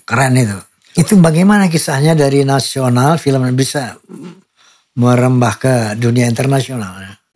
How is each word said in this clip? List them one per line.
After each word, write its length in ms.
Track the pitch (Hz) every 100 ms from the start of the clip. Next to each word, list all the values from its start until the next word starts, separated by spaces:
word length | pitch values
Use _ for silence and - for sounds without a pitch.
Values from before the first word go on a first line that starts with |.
keren 320 | - 117 135
itu. 240 | 127 110 98 - _ _ -
Itu 240 | 160 208
bagaimana 480 | 165 160 190 208 190
kisahnya 480 | 160 - 139 156 160
dari 240 | 139 139
nasional 800 | 135 135 - 135 127 120 139 165
film 240 | 139 135 127
bisa 480 | 127 135 147 117 - - - 170 175 _ _ _ _ _ -
merembah 580 | 123 123 127 127 120 -
ke 140 | 135 123 110
dunia 320 | 113 120 120
internasional? 960 | 120 117 131 139 117 127 98 95 95 101 _